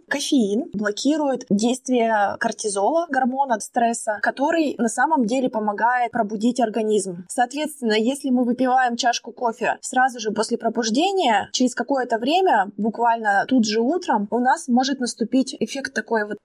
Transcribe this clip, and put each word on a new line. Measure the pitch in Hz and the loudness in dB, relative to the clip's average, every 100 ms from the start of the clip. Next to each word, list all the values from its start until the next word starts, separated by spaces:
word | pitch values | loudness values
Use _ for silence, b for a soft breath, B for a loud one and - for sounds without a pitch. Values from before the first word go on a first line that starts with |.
| - | -6
кофеин | 277 277 294 202 208 339 | -6 0 2 2 0 -2
блокирует | 202 208 208 262 311 294 254 - | -4 -4 -2 0 0 0 -2 0
действие | 202 233 254 - 254 226 220 202 - | 0 2 -2 0 2 2 2 0 0
кортизола, | 226 214 214 196 202 330 339 | -4 -4 -4 0 0 0 0
гормона | 262 254 262 277 220 | 0 0 0 0 -2
стресса, | - - 233 233 - 208 | -2 0 0 0 -4 -2
который | - 220 285 330 302 - | -2 0 0 2 0 0
на | 233 | -2
самом | - 277 320 214 | 0 2 2 2
деле | 262 254 | 0 0
помогает | 220 208 208 220 247 240 | -2 -2 0 2 2 0
пробудить | 233 208 220 226 240 | -2 -2 -2 0 0
организм. | 226 214 214 208 190 175 180 | 0 0 0 0 0 -8 -6
Соответственно, | - 247 285 302 - 233 | -2 -2 -2 -6 -4 0
если | 214 220 277 277 | 2 2 0 0
мы | 247 | 0
выпиваем | 240 247 262 254 254 240 | 2 0 2 2 2 0
чашку | 240 233 - | 0 -2 -6
кофе | - 240 226 190 - | -6 -4 -2 -4 -4
сразу | - 254 254 247 | -4 0 0 0
же | 214 | -4
после | 202 220 233 | -4 -2 -2
пробуждения, | 226 226 226 220 370 381 302 208 - | -2 -2 0 0 2 2 2 2 0
через | - 254 | -2 -2
какое-то | - 233 277 247 226 | -2 -2 -2 0 -2
время, | 240 339 381 233 196 - | 2 2 4 2 0 -2
буквально | 214 220 233 233 214 196 - | -4 0 0 2 2 0 2
тут | 262 214 | 2 2
же | 214 | 2
утром, | 233 349 349 247 208 | 0 0 0 0 0
у | 233 | 0
нас | 247 320 - | 2 0 2
может | 240 262 285 | 2 2 -2
наступить | 240 - 226 262 254 - | -4 -4 0 0 0 -2
эффект | 220 277 262 | -6 -4 -8
такой | - - 226 208 | -8 -2 -2 -2
вот | 208 | -8